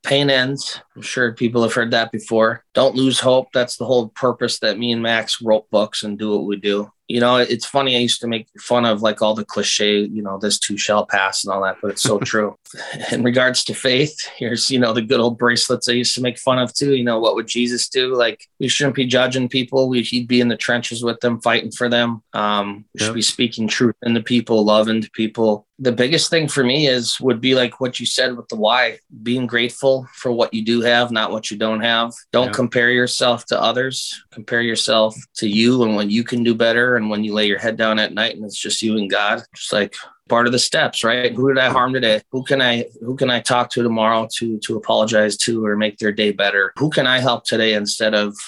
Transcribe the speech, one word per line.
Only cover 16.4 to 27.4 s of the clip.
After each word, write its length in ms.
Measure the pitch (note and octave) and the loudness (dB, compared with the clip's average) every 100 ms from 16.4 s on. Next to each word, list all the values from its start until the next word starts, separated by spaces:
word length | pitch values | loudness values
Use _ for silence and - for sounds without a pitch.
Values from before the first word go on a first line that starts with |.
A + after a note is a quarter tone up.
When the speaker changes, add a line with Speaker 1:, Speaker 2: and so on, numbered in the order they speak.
| - B2+ | 0 0
Speaker 1:
of 160 | A#2+ | 0
too. 220 | - C#3+ C3+ | -2 0 2
You 80 | |
know, 160 | A#2+ A2+ | 2 2
"What 160 | A2 G2 | 2 0
would 120 | A2+ | -2
Jesus 420 | A#2 B2 A#2+ - | -2 -2 -2 -2
do?" 260 | C3 B2+ B2+ | -2 -2 0
Like, 240 | A#2 G#2+ - _ | 0 -2 -18 _
we 80 | C3 | -4
shouldn't 260 | - C#3+ C3+ | 0 0 0
be 100 | B2+ | 0
judging 440 | B2 B2+ C3 B2 | 2 2 0 -2
people. 400 | C3 A#2+ C3+ C3 | -2 -2 0 2
We, 140 | B2+ | 0
he'd 260 | A2 B2 A#2+ | 0 -4 2
be 100 | B2 | 2
in 80 | A#2+ | 2
the 80 | A2+ | 0
trenches 480 | - A#2+ - A#2 | -2 -2 -2 -6
with 160 | A#2+ A2+ | -4 -2
them, 220 | A#2+ A#2 | -2 0
fighting 300 | A#2+ A#2 A#2 | 0 0 -2
for 180 | - B2 | -4 0
them. 340 | A#2+ A#2 A2+ _ | 2 0 -4 _
Um, 540 | G#2+ G#2 G#2 G2+ G2+ - | -4 0 0 -2 -8 -14
we 60 | - | -6
should 80 | G#2+ | -4
Speaker 2:
Yep. 80 | A#2 | -2
Speaker 1:
be 60 | |
speaking 440 | G#2+ - A#2+ A#2 A2 | -4 0 -2 -2 -4
truth 280 | - B2 - | 0 0 0
into 180 | A#2+ A#2 | -2 -2
people, 400 | A2+ A#2+ A2+ A2 | 0 -2 2 2
love 240 | G#2 G#2+ A2 | 4 4 4
into 240 | A2+ G#2+ | 0 -4
people. 560 | - A2 A2 A2+ G#2 _ _ | -4 -4 0 0 0 _ _
The 120 | C3 | -2
biggest 380 | A#2 B2 D#3+ - | 2 2 2 2
thing 180 | E3 D3+ | 0 0
for 160 | - | 0
me 220 | B2 C#3 D3 | 2 2 2
is, 320 | B2+ A#2 - | 2 -2 -2
would 220 | C3 A#2 | 0 2